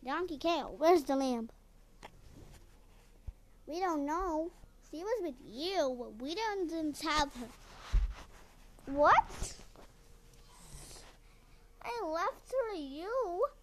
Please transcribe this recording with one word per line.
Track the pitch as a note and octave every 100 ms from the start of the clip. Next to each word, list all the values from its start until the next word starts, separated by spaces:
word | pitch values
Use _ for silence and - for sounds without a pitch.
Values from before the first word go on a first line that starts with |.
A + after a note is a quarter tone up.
| B3
Donkey, | D4 F4+ D4
cow, | E4 E4 - F#3+
where's | D#4 F4+ C4+
the | C4+
lamb?" | C4+ A#3+ A3+ - - - - - - - - - - - - - - - - - - - - - -
"We | D#4
don't | F#4 D#4 C#4+
know. | D#4+ F#4+ D#4 E4 - - - -
She | D4+ F#4
was | A#4
with | F4 B3 -
you, | G#3+ E4 F#4+ C#4+ B3
but | A#3 G#3+
we | C4 E4+
didn't | A4 G4+ E4+ D#4+ D#4 C#4
have | D4+ D4+ C#4+ B3
her." | A3+ - - - - - - - - - - - - - -
"What? | C#4 D4 - - - - - - - - - - - - - - - - - - - - - - - - - - -
I | - A#4+
left | F#4 D#4+ G4 - -
her | B4+ A#4
to | G4
you? | C4+ C#4 F4+ B4+ A4 F4 C#5+ -